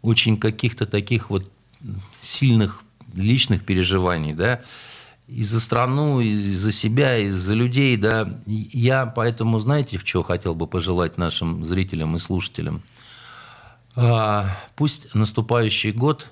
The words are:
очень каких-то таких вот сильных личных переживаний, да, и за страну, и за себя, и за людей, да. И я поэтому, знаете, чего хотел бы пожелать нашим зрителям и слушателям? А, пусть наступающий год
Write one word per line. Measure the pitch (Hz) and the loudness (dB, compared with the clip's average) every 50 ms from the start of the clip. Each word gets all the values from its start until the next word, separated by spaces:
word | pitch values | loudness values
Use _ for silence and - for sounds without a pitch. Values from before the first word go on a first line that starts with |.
очень | - 113 113 113 - 120 110 | 4 4 2 4 4 2 2
каких-то | 104 - 110 107 - - 120 - - 110 | 2 2 -2 -2 0 -2 -4 -2 -2 -4
таких | 101 - 104 101 - 120 110 - - | -2 -2 -4 -2 0 -2 -2 -2 -2
вот | 101 98 98 - _ _ _ _ - _ 147 113 98 98 95 - - - - | -4 -4 -4 -6 _ _ _ _ -20 _ -14 -12 -12 -12 -12 -14 -20 -14 -8
сильных | - - - 143 131 117 110 104 95 104 - - _ _ _ - - - | -6 -4 0 4 4 6 6 4 2 -2 -10 -18 _ _ _ -20 -12 -6
личных | 92 98 107 123 131 127 - 107 90 95 | -2 2 2 4 4 4 2 2 0 0
переживаний, | - 98 90 90 87 98 95 92 90 87 82 78 76 76 | 0 2 2 2 2 2 2 2 2 0 0 -2 -4 -2
да, | 78 92 113 127 120 123 - - - - - - - - - - _ _ | 0 0 0 0 -2 -6 -16 -18 -18 -18 -18 -18 -18 -20 -20 -20 _ _
и | - 127 120 113 | -12 -6 -4 -2
за | 98 110 113 | 0 0 0
страну, | 110 - 117 117 123 127 131 143 151 151 143 127 | 0 2 2 0 2 2 2 2 2 2 2 2
и | 120 110 104 104 101 98 98 | 2 2 0 0 0 -2 -2
за | 92 98 107 | 0 0 -2
себя, | 101 - - 110 110 131 143 131 123 113 | -2 0 0 0 2 2 2 2 2 2
и | 104 101 | 0 0
за | 98 92 90 95 107 | -2 -2 0 0 2
людей, | 113 123 123 123 135 139 135 123 | 2 2 2 2 2 2 4 2
да. | 110 98 110 113 113 107 - - - - | 2 2 2 2 0 -2 -4 -6 -10 -6
И | 101 107 107 104 - - | -4 -4 -4 -4 -4 -2
я | 123 117 123 131 131 131 | 2 2 2 2 2 0
поэтому, | 117 - 120 113 117 117 117 113 113 113 110 | -2 -2 -2 -2 -2 0 0 0 2 2 2
знаете, | 107 120 143 151 139 - - 92 - | 2 2 0 0 0 -2 -6 -6 -6
чего | - - 92 85 | -2 -2 -2 0
хотел | - 90 87 - 92 82 | 0 -2 -2 -2 -4 -2
бы | 80 82 | -2 -4
пожелать | 78 - 92 82 92 90 87 87 80 - - | -4 -2 -4 -2 0 0 2 0 0 0 -2
нашим | 87 82 - - 85 82 85 82 82 | -2 -2 -2 -2 -2 -4 -4 -4 -4
зрителям | 80 87 95 95 95 90 82 80 80 80 | -2 -2 -2 -2 -2 -4 -4 -2 -2 -2
и | 85 | -4
слушателям? | 82 - 95 90 82 - - - 80 76 78 76 - - - - - - - - - - - - - - - - - - - _ _ _ _ | -2 -2 -2 -2 -2 -4 -8 -6 -6 -6 -6 -8 -10 -14 -20 -20 -20 -20 -20 -20 -20 -20 -20 -20 -20 -20 -20 -20 -20 -20 -20 _ _ _ _
А, | 127 120 120 117 113 110 107 104 104 101 98 95 - - - _ | 2 4 4 4 4 2 2 0 0 0 -2 -4 -6 -10 -18 _
пусть | - 147 151 - - - - - | -2 0 0 0 -4 -10 -2 0
наступающий | 107 107 107 - - 117 - 117 120 113 110 - - - 107 | 0 0 2 0 -2 0 2 2 2 2 2 0 0 -2 -2
год | 107 113 123 147 156 - - - | -2 0 0 0 0 -2 -6 -20